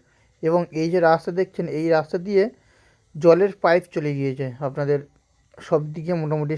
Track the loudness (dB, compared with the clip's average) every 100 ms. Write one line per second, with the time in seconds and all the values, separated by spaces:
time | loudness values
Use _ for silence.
0 | _ _ _ -6 0 0 -2 -4 -2 2
1 | 4 2 0 -4 -4 -4 -6 -4 0 0
2 | 0 -6 0 0 0 -4 _ _ _ _
3 | _ 2 6 6 4 0 2 2 0 -6
4 | -6 -4 -4 -4 -8 -8 -8 -6 -2 -2
5 | -4 _ _ _ _ -16 -2 -2 -2 -10
6 | -6 -4 -2 -4 -4